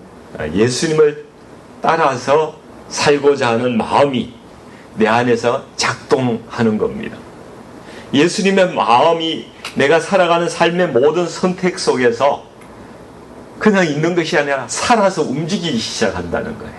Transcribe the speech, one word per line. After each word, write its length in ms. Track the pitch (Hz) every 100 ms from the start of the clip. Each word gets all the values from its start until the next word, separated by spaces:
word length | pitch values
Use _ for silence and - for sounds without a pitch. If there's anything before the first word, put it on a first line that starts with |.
| - - - -
아, 100 | 90
예수님을 760 | 90 120 127 160 156 151 147 - - - - - -
따라서 760 | - 160 151 127 123 147 151 - - - -
살고자 600 | - 156 147 135 139 127
하는 280 | 117 127 117
마음이 560 | 104 104 143 123 - - - - - - - -
내 120 | 107
안에서 580 | 117 123 117 120 135 - -
작동하는 1000 | - - - 139 127 113 - - 113 107
겁니다. 400 | 90 104 107 - - - - - - - - - -
예수님의 600 | 135 170 175 190 196 185
마음이 720 | 139 101 120 160 165 160 156 - - - -
내가 240 | 139 160
살아가는 480 | 160 196 170 170 170
삶의 420 | - 170 175 180
모든 380 | 120 143 160 170
선택 520 | - 185 175 180 175
속에서 640 | - 127 123 113 135 127 - - - - - - - - - - - -
그냥 300 | 214 196 170
있는 260 | 143 165
것이 240 | 175 156 165
아니라 300 | 143 139 117
살아서 560 | - - 226 196 180
움직이기 540 | 151 131 165 190 170 120
시작한다는 800 | 107 - 107 87 87 85 110 113
거예요. 140 | 113